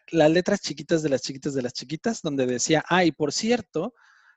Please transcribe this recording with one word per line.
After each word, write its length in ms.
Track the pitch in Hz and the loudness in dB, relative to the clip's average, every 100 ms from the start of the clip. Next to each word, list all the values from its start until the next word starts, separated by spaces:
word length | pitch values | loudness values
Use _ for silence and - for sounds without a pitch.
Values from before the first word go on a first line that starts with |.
| - | -2
las 200 | 170 151 | 4 6
letras 300 | 165 180 202 | 4 2 -2
chiquitas 420 | - 147 151 165 | -4 -8 -2 0
de 60 | 151 | 2
las 140 | 131 | 0
chiquitas 320 | - 135 151 | -2 -8 -6
de 80 | 135 | -4
las 100 | 120 | -4
chiquitas, 480 | - 127 160 226 226 | -6 -10 -6 -4 -4
donde 260 | 165 139 127 | -4 -2 -2
decía, 380 | 123 - 156 - | 0 2 0 2
"Ah, 180 | 180 175 | 2 2
y 60 | |
por 200 | 143 147 | 0 -4
cierto, 640 | - 220 240 - 156 196 - _ _ _ | -2 -2 -2 -2 -6 -6 -10 _ _ _